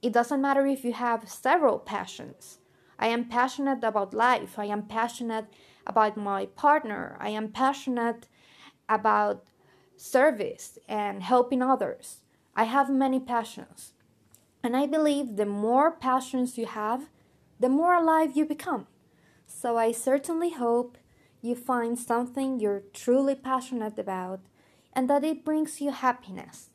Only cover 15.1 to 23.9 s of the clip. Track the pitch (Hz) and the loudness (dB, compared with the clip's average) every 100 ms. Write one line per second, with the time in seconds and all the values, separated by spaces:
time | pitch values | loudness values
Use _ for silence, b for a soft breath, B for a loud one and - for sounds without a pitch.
15.1 | 285 262 202 208 202 214 247 311 330 - | 2 -2 -2 -2 0 2 4 4 2 0
16.1 | 254 262 262 247 240 226 220 214 247 285 | 0 0 -2 -2 -4 -8 -6 -4 -4 -6
17.1 | b b b b _ 254 269 339 359 330 | b b b b _ 2 4 4 4 6
18.1 | 320 320 262 311 302 370 262 - _ _ | 4 4 2 0 -2 -4 -6 -6 _ _
19.1 | b b b b - 247 233 226 226 - | b b b b -8 -2 2 2 0 2
20.1 | 277 277 330 349 330 240 233 247 - b | 0 0 -2 -2 -2 0 0 0 -10 b
21.1 | b b b 233 240 - 247 233 240 - | b b b -6 -6 -2 -2 0 -4 -2
22.1 | 233 247 269 269 262 214 202 - - - | -2 -2 -4 -4 0 -2 -2 -6 -8 2
23.1 | 254 277 269 262 262 254 254 214 | 4 4 0 -2 -4 -2 -6 -6